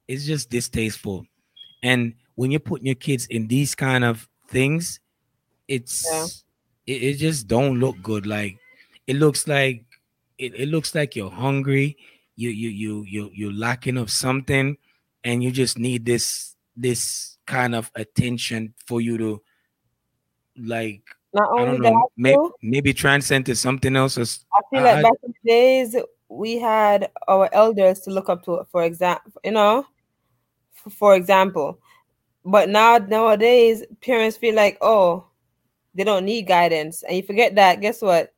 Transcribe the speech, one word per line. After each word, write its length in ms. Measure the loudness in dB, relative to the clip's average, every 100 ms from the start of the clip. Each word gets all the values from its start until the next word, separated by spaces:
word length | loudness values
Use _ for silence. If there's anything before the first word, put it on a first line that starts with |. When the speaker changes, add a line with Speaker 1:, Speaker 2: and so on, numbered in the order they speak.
| -14
Speaker 1:
it's 160 | -10
just 240 | -6 -6 -4
distasteful. 760 | -6 -6 -4 -6 -6 -10 -10 -14 _ _ _ -20 _
And 320 | -2 -2 -2 -8 _ -6
when 140 | -4
you're 100 | -4
putting 260 | -4 -6 -4
your 80 | -6
kids 300 | -4 -4 -4
in 200 | -6 -2
these 280 | -2 -2
kind 300 | -2 -2 2
of 240 | 0 -2 -10 _ _
things, 520 | -2 0 -2 -6 -14 _ _ _ _ _ _ -8
it's 360 | -8 -6 -10 -6
Speaker 2:
Yeah. 840 | -6 -8 -12 _ _ _ _ -12
Speaker 1:
it, 80 | -6
it 120 | -4
just 320 | -2 -4 -4 -2
don't 320 | 0 0 0
look 220 | -2 -4
good. 240 | -6 -6 -4
Like, 320 | -6 -8 -10 _ _ _ _ -6
it 100 | 0
looks 300 | 2 0 -2
like, 380 | 0 0 -4 _ _ _ _ _ _
it, 160 | -12 -8
it 100 | -4
looks 280 | -4 -4 -4
like 180 | -4
you're 160 | -6 -10
hungry, 680 | -6 -4 -2 0 0 -2 -6 _ _ _
you, 160 | -10 -8
you, 200 | -6 -8
you, 340 | -8 -8 -8
you, 260 | -10 -10 -10
you're 200 | -10 -10
lacking 440 | -6 -6 -6 -6 -6
of 140 | -4
something, 680 | -4 -2 -4 -2 -2 -2 -6 _ _ _ _
and 220 | -6 -2
you 80 | -2
just 260 | -2 -4 -2
need 260 | -4 -4
this, 520 | -2 -2 -2 -8 -14 _ _ -8
this 600 | -6 -4 -6 -8 -12 _ -8
kind 280 | -4 -2
of 140 | -4 -8
attention 800 | -14 -8 -4 -4 -4 -6 -8 -10 _ -8
for 140 | -4
you 160 | -4 -4
to, 240 | -6 -8 _ _ _ _ _ _ _ _ _ _ _ -16
like, 460 | -10 -8 -8 -12 _ -20 _
Speaker 2:
Not 160 | 0 0
Speaker 1:
I 140 | 2
Speaker 2:
only 20 | 0 2
Speaker 1:
don't 40 |
know, 80 | 4
Speaker 2:
that, 180 | 4 2 0
Speaker 1:
may-, 180 | 4
Speaker 2:
too, 200 | 4 4 -4
Speaker 1:
maybe 300 | -4 0 0
transcend 540 | 0 2 2 2 -2 0
to 100 | -2
something 380 | -2 -2 0 2
else. 220 | 2 0
Or 40 |
s-, 220 | -6 -8 _
Speaker 2:
I 80 | -2 0
feel 100 | 2 4
Speaker 1:
I, 80 |
Speaker 2:
like 40 | 6
Speaker 1:
I 40 |
Speaker 2:
back 100 | 4 2
in 120 | -4 -6
the 60 | 2
days, 460 | 6 6 4 0 -4 -6 _ _
we 300 | -10 -6 -4
had 520 | 0 2 4 2 0 -8 2
our 200 | 4 4
elders 480 | 4 2 4 2 2
to 100 | -6
look 180 | -8 -4
up 160 | -6
to, 220 | -4 -8 -4
for 120 | -4
exam-, 360 | -4 -2 -2 -2 -8 -12
you 80 | -4
know, 340 | 2 2 2 -4 _ _ _ _ _ _ _ _ _
f-, 80 | -20
for 220 | 0 4
example. 640 | 4 4 2 2 -2 -6 -8 _ _ _ _ _ _
But 240 | 2 4 4
now, 300 | 4 6 6
nowadays, 840 | 4 0 2 4 6 6 6 4 -6 -14
parents 360 | -2 0 0 0
feel 180 | 0
like, 240 | 2 2 2
oh, 460 | 2 4 4 0 -8 _ _ _ _ _ _
they 80 | -6
don't 200 | -2 0
need 240 | -2 -4 2
guidance. 540 | 2 4 0 -4 -10
And 120 | -6 -6
you 60 |
forget 320 | -4 0 2
that, 260 | 6 6 4
guess 220 | -2 -2
what? 300 | 0 2 0